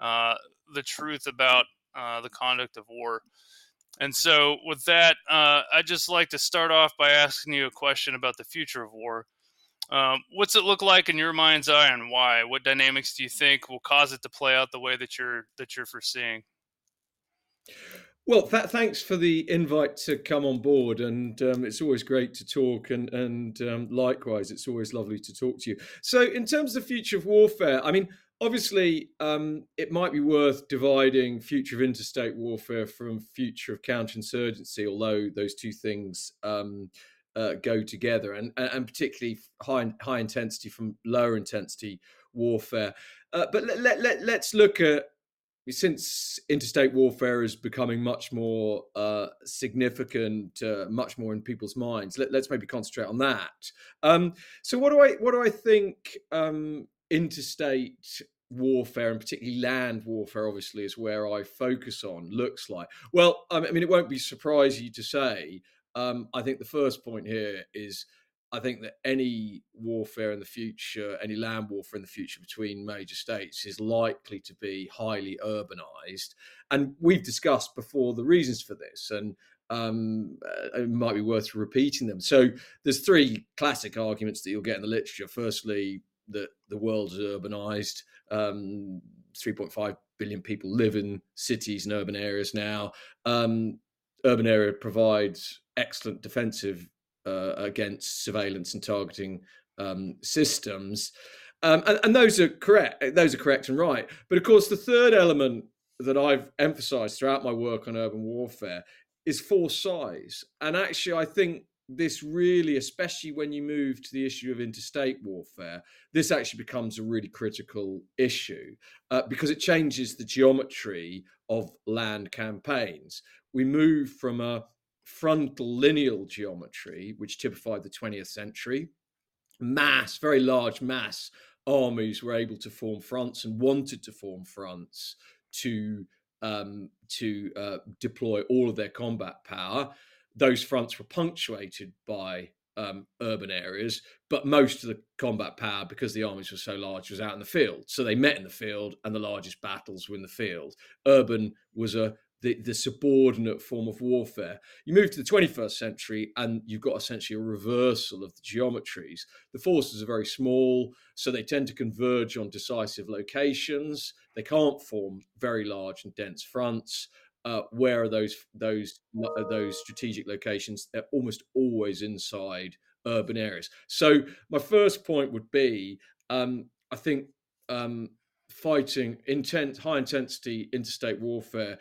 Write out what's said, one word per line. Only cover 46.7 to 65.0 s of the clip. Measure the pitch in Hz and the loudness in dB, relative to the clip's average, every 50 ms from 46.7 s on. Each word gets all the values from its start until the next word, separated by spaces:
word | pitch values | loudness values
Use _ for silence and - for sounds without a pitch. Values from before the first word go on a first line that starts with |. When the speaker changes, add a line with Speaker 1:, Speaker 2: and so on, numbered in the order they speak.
| - 143 135 135 131 | 2 4 4 4 6
Speaker 2:
warfare | 131 131 127 127 - 131 123 123 120 117 | 6 6 4 4 2 0 0 0 0 0
is | 110 107 | -2 -4
becoming | - - 117 - 131 123 120 117 117 | -6 -10 -8 -4 -4 -2 -2 -2 -2
much | 120 120 120 - - - | -2 -2 -4 -4 -6 -8
more, | 127 117 113 113 113 113 107 107 104 - - _ - | -6 -4 -4 -2 -2 0 0 -2 -2 -4 -6 _ -6
uh, | 101 107 107 107 104 101 - - _ - | -4 -2 -2 -2 -2 -4 -6 -10 _ -16
significant, | - - - 131 127 107 127 127 123 120 - 127 - - 117 113 107 107 107 104 92 - - 120 | -14 -10 -8 -8 -4 0 0 0 0 0 -2 -8 -4 -2 -2 -2 -2 -2 -4 -6 -10 -10 -8 -4
uh, | 110 107 101 95 90 | -4 -4 -4 -4 -4
much | 110 120 - - - - | -4 -4 -4 -4 -6 -8
more | 113 110 107 | -6 -6 -6
in | 107 107 | -6 -6
people's | - 120 110 107 104 - | -8 -10 -8 -8 -10 -8
minds, | 131 120 120 117 110 98 95 90 131 | -6 -6 -4 -4 -6 -6 -6 -4 -4
let, | 135 - | -4 0
let's | 135 135 131 - | 0 0 0 0
maybe | 139 120 101 - | -4 -6 -6 -6
concentrate | - 123 107 - - - 110 95 | -8 -8 -8 -8 -8 -8 -6 -4
on | 110 120 | -2 0
that. | 135 139 123 101 90 - - _ - - - _ - - - - - | 0 0 0 0 -4 -10 -12 _ -18 -18 -18 _ -20 -20 -10 0 6
Um, | 151 165 170 175 170 170 - - - - - - | 6 6 6 6 2 -2 -6 -18 -20 -20 -16 -8
so | - - 247 | -4 0 4
what | 269 285 | 4 6
do | 294 285 | 8 10
I, | 285 269 - | 10 8 8
what | - 214 247 247 | 4 2 2 4
do | 240 247 | 4 4
I | 220 | 2
think, | 214 - - 226 214 208 202 190 - _ - - - - _ - | 2 2 4 6 6 6 6 2 -4 _ -16 -16 -16 -16 _ -4
um, | 156 160 160 160 156 156 151 151 151 151 - - _ _ _ - | -2 0 0 0 -2 -4 -6 -6 -8 -10 -12 -16 _ _ _ 0
interstate | 165 160 170 156 - - 127 - - - 156 143 135 131 127 - - _ - - - - - _ _ _ _ - | 0 2 2 0 -4 -6 -10 -10 -6 -4 -2 0 0 0 -2 -4 -8 _ -18 -16 -16 -16 -16 _ _ _ _ -14
warfare, | 123 123 127 131 135 123 120 113 - 123 120 113 | -6 -2 2 2 4 2 2 -2 -2 -2 0 0
and | 113 110 | 0 -2
particularly | 110 - - - 117 123 120 123 | -6 -8 -10 -8 -8 -6 -4 -2
land | 123 123 131 131 127 120 113 110 107 | -2 0 0 0 -2 -2 -4 -6 -6
warfare, | 113 113 110 104 - - 110 107 | -6 -6 -6 -6 -6 -6 -4 -4
obviously, | 107 101 101 98 - - 107 101 | -4 -4 -6 -10 -12 -10 -8 -8
is | 98 98 | -8 -8
where | 113 113 110 107 107 107 104 | -6 -6 -4 -4 -2 -2 -4
I | 104 104 101 | -4 -6 -6
focus | - - - 131 127 131 127 - 123 107 - - | -8 -8 -4 -2 -2 -2 -2 -4 -10 -12 -12 -10
on, | 101 90 85 87 85 | -10 -12 -12 -12 -8
looks | 101 117 123 - - - - - | -4 -2 -2 -2 -4 -8 -12 -10
like? | 98 87 85 - - - - - - | -10 -10 -10 -12 -16 -20 -10 0 6
Well, | 175 175 175 - - - - | 6 8 8 6 2 -4 -4
I | 175 165 | -2 -2
mean, | 160 - - 165 170 | 0 0 0 0 2
it | 170 | 4
won't | 185 175 - 110 | 4 4 4 2
be | 135 131 | -4 -6
surprising | - - 131 117 - 151 151 147 139 139 131 113 120 120 110 | -6 -8 -10 -6 -2 2 4 6 6 6 4 0 -8 -12 -12
to | - | -12